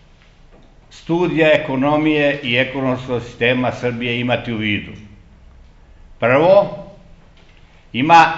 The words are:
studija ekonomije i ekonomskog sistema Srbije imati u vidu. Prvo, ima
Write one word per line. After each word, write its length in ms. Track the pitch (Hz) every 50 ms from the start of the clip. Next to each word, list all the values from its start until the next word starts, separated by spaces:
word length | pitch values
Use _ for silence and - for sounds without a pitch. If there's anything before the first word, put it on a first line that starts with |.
| - - - _ - - - _ - - - - - - _ - - -
studija 580 | - - - - 165 175 180 165 143 156 160 156 151
ekonomije 840 | 147 151 - 131 127 135 147 151 151 156 156 151 151 143 143 139 143 147
i 140 | 120 120
ekonomskog 640 | 123 131 127 135 139 131 127 127 123 - - 123 117 120
sistema 480 | - - - 117 120 127 127 127 117
Srbije 480 | 107 - 127 123 120 117 120 123 120 123
imati 340 | 123 127 120 113 113 123 117
u 40 |
vidu. 340 | 107 110 107 104 90 78 - - - - - - - - - - - - - - - - - - - - - - - - - - -
Prvo, 680 | 117 120 127 143 160 180 196 202 190 - - - - - - - - - - - - - - - - - - - - _ - - _ - -
ima 400 | 117 139 160 170 165 160 135 -